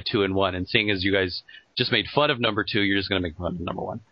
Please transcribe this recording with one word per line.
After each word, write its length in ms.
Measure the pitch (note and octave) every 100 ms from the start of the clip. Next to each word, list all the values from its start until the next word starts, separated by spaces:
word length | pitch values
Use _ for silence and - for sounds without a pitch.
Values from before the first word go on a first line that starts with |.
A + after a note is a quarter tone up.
| -
two 140 | A2
and 100 | G2 F#2+
one, 200 | F#2+ F2+
and 100 | F#2
seeing 220 | A#2 G#2+
as 120 | G2
you 80 | F#2+
guys 300 | G2 F#2 - - - _ -
just 160 | A#2
made 160 | A#2 G2
fun 220 | - D3
of 80 | B2
number 240 | A#2+ G#2
two, 180 | G#2 G#2+
you're 160 | G2+ G2
just 120 | F#2+
gonna 120 | F#2+
make 140 | F2 D#2+
fun 180 | F2 F2
of 40 |
number 220 | F2 -
one. 180 | F#2 - -